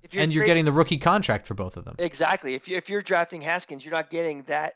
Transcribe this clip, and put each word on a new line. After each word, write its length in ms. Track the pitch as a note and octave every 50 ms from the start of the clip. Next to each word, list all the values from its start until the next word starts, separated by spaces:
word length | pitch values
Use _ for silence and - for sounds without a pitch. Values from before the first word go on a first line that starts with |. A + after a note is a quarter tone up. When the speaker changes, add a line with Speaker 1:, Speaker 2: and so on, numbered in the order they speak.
| -
Speaker 1:
If 100 | - -
you're 100 | - D#3
Speaker 2:
and 100 | D#3+ D3+
you're 80 | D#3 -
Speaker 1:
tra- 40 |
Speaker 2:
getting 180 | - E3+ E3 D#3
the 80 | D3+ C#3
rookie 240 | D3+ D3+ - E3
contract 500 | C3+ - E3+ F#3 G#3 F#3+ - A2 G2 -
for 60 | - G#2
both 240 | F#2+ F#2+ F2+ -
of 80 | F2 -
them. 100 | - -
Speaker 1:
Exactly. 560 | - F3 E3+ - - E3 D#3 F#3+ F#3+ - C3+ C3
If 140 | B2+ -
you, 80 | - F3+
if 140 | F#3 - -
you're 120 | G3 G3+
drafting 400 | G3 - F#3+ E3+ E3+ - F#3 E3
Haskins, 420 | C#3+ D#3+ E3+ F3+ - - D3+ C3+ D3
you're 80 | D#3 E3
not 160 | D#3+ D#3 D#3
getting 340 | E3 E3+ E3+ E3 D3 C#3+ C3
that 300 | D3 D3 D3+ D#3 D#3 -